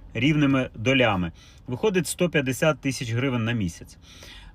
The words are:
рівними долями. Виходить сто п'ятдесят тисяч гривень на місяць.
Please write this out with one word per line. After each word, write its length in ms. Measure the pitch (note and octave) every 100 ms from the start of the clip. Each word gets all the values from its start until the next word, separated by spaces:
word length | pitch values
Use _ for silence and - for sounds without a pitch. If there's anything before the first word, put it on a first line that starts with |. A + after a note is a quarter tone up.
| -
рівними 560 | A2+ C3 D3+ C#3+ C3+ B2+ -
долями. 560 | A2 C3+ A#2+ G2 F2 - - - -
Виходить 400 | B2 A3 F#3 E3
сто 220 | - F3+
п'ятдесят 500 | D#3+ C3 B2+ D#3+ D3+
тисяч 320 | C#3 C3 B2
гривень 320 | A#2 C3+ B2
на 80 | A2+
місяць. 460 | A#2 F#2 - - - - - - - -